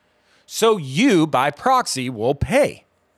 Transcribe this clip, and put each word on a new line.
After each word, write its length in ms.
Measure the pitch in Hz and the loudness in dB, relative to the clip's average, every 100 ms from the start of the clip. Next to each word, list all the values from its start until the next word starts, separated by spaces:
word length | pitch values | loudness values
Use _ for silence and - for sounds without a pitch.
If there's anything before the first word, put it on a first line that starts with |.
| _ _ _ _ - | _ _ _ _ -16
So 320 | - 226 214 | -2 0 0
you, 480 | 139 135 269 185 156 | -2 0 2 4 2
by 240 | 127 139 | 0 -2
proxy, 580 | - 247 254 - 131 127 | -2 0 0 0 -6 -8
will 260 | 120 113 | -4 -2
pay 500 | 143 123 240 285 67 _ _ _ | -2 0 0 0 -4 _ _ _